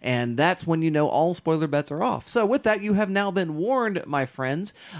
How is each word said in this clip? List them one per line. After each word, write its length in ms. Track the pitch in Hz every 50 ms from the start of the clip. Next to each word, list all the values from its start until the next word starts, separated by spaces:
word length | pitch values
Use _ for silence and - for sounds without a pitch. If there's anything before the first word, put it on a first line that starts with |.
And 360 | - 123 127 120 123 120 117
that's 280 | 120 151 175 180 - -
when 160 | 165 165 160
you 80 | 160 160
know 180 | 151 151 151 -
all 240 | - 139 160 175 175
spoiler 340 | - - 165 160 156 147
bets 240 | 143 143 143 147 -
are 100 | 143 156 202
off. 240 | 254 196 - -
So 180 | - - 240 220
with 180 | 202 247 285 -
that, 180 | 226 214 202
you 120 | 202 214 202
have 160 | 202 214 190
now 220 | 196 196 202 202
been 240 | 180 196 180 160 151
warned, 460 | 151 180 233 269 254 233 220 196 170 -
my 200 | - 147 143 131
friends. 480 | 127 - - 131 131 139 165 202 202 - - - - 190 156